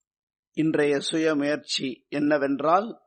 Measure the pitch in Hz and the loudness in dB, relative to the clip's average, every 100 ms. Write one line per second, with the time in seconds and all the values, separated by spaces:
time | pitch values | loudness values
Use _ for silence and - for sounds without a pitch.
0 | _ _ _ _ _ - 156 147 147 139 | _ _ _ _ _ -2 0 2 2 0
1 | - 160 160 147 143 147 - - 135 - | -2 -2 0 0 0 -4 -4 -6 -6 -8
2 | - 143 147 151 139 139 147 180 220 - | -8 -2 0 2 0 0 2 2 0 -10